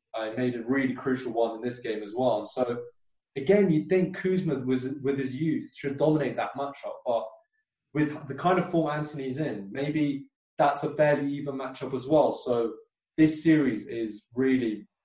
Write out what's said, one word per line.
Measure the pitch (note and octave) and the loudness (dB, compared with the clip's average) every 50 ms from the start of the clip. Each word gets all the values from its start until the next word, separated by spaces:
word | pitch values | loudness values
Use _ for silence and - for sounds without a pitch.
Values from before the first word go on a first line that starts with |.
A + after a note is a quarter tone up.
| _ _ - | _ _ -8
uh, | A2+ A2 A2 A2+ | -6 -6 -4 -4
made | B2 B2+ B2 A#2+ | -2 -2 -2 -2
a | A#2 A2+ | -2 -2
really | A#2+ C3+ C#3 C3 B2+ - | -2 0 0 0 0 -2
crucial | - - C3+ B2+ B2 - A#2+ A2 | -4 -2 -2 -2 -2 -2 -4 0
one | A#2 A#2 A2+ A2 | 0 0 0 0
in | A2 A#2 | -2 -6
this | B2 A#2 - | -6 -6 -6
game | - A#2 G#2+ G#2 G#2 | -6 -6 -6 -6 -6
as | G2+ G#2+ | -6 -4
well. | A#2+ C3 B2+ A2+ G#2 G#2 | 0 2 2 2 0 -2
So | - - - B2+ - - - - - - _ _ _ _ _ _ _ _ | -4 -4 -2 -2 -2 -2 -4 -8 -12 -16 _ _ _ _ _ _ _ _
again, | - - - G3 G#3 G3+ F3 | -2 2 4 6 6 6 4
you'd | D#3+ D#3 D3 - | 4 2 2 2
think | F#3+ F#3+ F3+ - - | 2 2 2 2 -2
Kuzma | - - F#3 F#3 F3+ D3+ D#3+ C#3 B2+ | -2 -2 0 0 0 0 0 -2 -2
was, | B2 B2+ C3 B2 B2 C3 - - B2 | 0 0 0 0 0 -4 -6 -4 -2
with | C3 C#3 C#3 | -2 0 0
his | C3+ B2 B2 C3 | -2 -4 -4 -2
youth, | D#3+ D#3+ D3 - - - - | -2 0 0 -2 -4 -8 -10
should | - - C#3 C3+ | -8 -6 -6 -2
dominate | C3+ D3 D#3 D#3 D3+ C#3+ B2 - | 2 2 4 4 4 2 -2 -2
that | - A2+ - - | -4 -4 -4 -4
matchup, | C3+ C#3 C#3+ C#3 - - - - - - | -6 -8 -8 -8 -10 -10 -12 -12 -8 -4
but | B2+ A#2 A2 G2+ A2 - - _ _ _ _ _ _ _ _ _ _ - | -2 -2 -2 -2 -6 -10 -18 _ _ _ _ _ _ _ _ _ _ -2
with | D3 D3+ C#3+ - - - | -2 -2 -2 -2 -6 -10
the | - C3+ | -10 -8
kind | - - F3 F#3 F3+ | -2 0 2 2 2
of | E3+ - | 2 2
form | - E3 D#3 D3 | 2 2 2 2
Anthony's | D3 D3+ D3+ D3 - C#3+ C3 C3 B2+ C#3+ | 0 -2 -4 -6 -6 -6 -6 -4 -4 -4
in, | D#3 C#3 G#2+ G2+ G2 G2 | -4 -4 -4 -6 -8 -8
maybe | G#2+ C3 C#3+ D3+ D3+ D#3 D3+ C#3+ C3+ C3+ - - _ _ _ _ _ | -8 -6 -4 -2 0 0 0 0 0 -4 -8 -14 _ _ _ _ _
that's | - D#3 C#3+ C#3+ - - | 2 2 2 2 0 -2
a | D#3 | -2
fairly | - - D3+ D3 D3 C#3+ C#3+ C#3 C#3+ | 2 4 4 4 4 4 2 -2 -4
even | C#3+ C3 C#3+ C3+ | -4 -6 -6 -6
matchup | C3+ C3+ C3 C3 - C#3 B2+ C3+ | -6 -6 -8 -8 -8 -8 -6 -6
as | B2 B2 C3 | -6 0 4
well. | D#3 D3+ C3+ A#2 - | 4 6 6 4 2
So | - - C3+ A#2+ A#2 A2+ A2 G#2+ - - _ _ _ _ _ _ | -2 -2 0 0 0 0 -2 -4 -8 -16 _ _ _ _ _ _
this | - D#3 D#3 D3+ - - | 4 4 4 4 4 4
series | D#3+ D#3 D3+ C#3+ B2+ A2+ G#2 G2+ | 6 6 6 6 4 0 -2 -4
is | - A#2+ A#2 A2+ G#2+ G#2 G#2 - _ A#2 | -8 -6 -6 -6 -6 -6 -10 -16 _ -2
really | B2 C3 C3+ C3 B2+ A#2+ A2+ G#2+ G2+ - - _ _ _ | 0 2 4 4 4 2 0 -2 -4 -8 -14 _ _ _